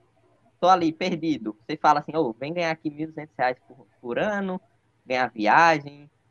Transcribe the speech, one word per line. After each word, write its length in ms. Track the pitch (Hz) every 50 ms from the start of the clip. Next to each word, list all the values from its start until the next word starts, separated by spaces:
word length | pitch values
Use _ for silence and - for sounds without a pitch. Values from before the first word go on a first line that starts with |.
| _ _ _ _ _ _ _ _ _ _ _ _
tô 80 | 175 180
ali 240 | 185 180 170 156 160
perdido, 640 | - 180 - 175 156 160 165 143 123 110 110 - _ _
você 100 | - 156
fala 240 | - - 151 147 147
assim, 160 | - - 147
"Ô, 180 | 160 151 117 110
vem 200 | 123 135 151 170
ganhar 180 | 175 170 165
aqui 180 | 160 160 - 151
mil 120 | 147 147
e 60 | 160
duzentos 280 | 160 156 156 151 - _
reais 200 | - 123 127 127 - _
por, 180 | - 127 131 117 _ _ _
por 180 | - 120 117 135
ano, 400 | 180 214 208 202 196 190 185 185 - _ _ _ _ _ _ _ _
ganhar 220 | 123 127 127 123 113
viagem, 800 | - 113 101 104 123 156 170 165 160 147 143 143 143 143 147 - _ _ _ _